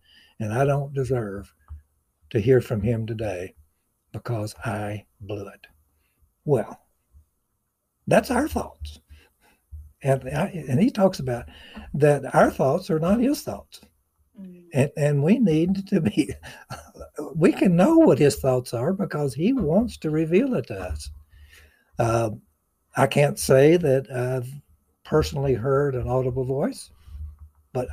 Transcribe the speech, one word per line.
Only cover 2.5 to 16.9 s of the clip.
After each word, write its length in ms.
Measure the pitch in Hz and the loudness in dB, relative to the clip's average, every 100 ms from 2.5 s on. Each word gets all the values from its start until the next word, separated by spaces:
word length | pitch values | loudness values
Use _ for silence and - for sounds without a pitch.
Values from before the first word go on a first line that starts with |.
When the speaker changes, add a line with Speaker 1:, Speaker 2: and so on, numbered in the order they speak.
| 127 | 2
Speaker 1:
from 220 | - 110 | 2 -2
him 240 | 107 113 110 | -2 -2 -4
today 480 | 110 110 90 92 - _ _ _ _ _ | -6 -6 -8 -10 -16 _ _ _ _ _
because 420 | 113 - 117 107 - | -14 -8 -6 -6 -8
I 420 | 117 107 104 104 - _ | -8 -6 -6 -10 -14 _
blew 260 | 101 104 98 | -12 -10 -12
it." 180 | - - _ _ _ _ _ _ _ | -18 -20 _ _ _ _ _ _ _
Well, 360 | 147 135 101 - _ _ _ - _ _ _ _ _ _ _ _ - | 0 0 0 -12 _ _ _ -20 _ _ _ _ _ _ _ _ 0
that's 240 | 185 - | 2 2
our 180 | 240 302 | 0 -2
thoughts. 520 | 226 - - - - _ - _ _ _ _ _ - - _ | -4 -8 -10 -16 -16 _ -20 _ _ _ _ _ -20 -20 _
And 260 | 135 135 123 | -2 -2 -2
I, 160 | 147 190 165 143 | -6 -6 -6 -4
and 120 | 131 | 0
he 100 | 240 | 2
talks 280 | 214 190 - | 2 0 0
about 280 | 131 196 - - - - - | -6 -6 -8 -18 -20 -20 -10
that 400 | 151 147 143 131 | 2 4 4 2
our 160 | 160 247 | 4 4
thoughts 400 | - 139 165 190 | 4 0 0 0
are 80 | 156 | -2
not 220 | 170 226 | 2 2
his 220 | 262 302 | 2 0
thoughts. 380 | - - - - _ _ _ _ _ - | -4 -10 -14 -20 _ _ _ _ _ -20
Speaker 2:
Mm. 240 | 185 180 175 | -20 -20 -6
Speaker 1:
And, 180 | 139 147 - | -2 -2 0
and 260 | 147 143 | 0 2
we 160 | 151 269 | 2 4
need 480 | 202 156 175 196 - | 4 2 2 -2 -2
to 120 | 190 | 0
be, 320 | 180 - - - - - - - | 0 0 -2 -6 -16 -20 -18 -18
<laughs> 500 | - | -18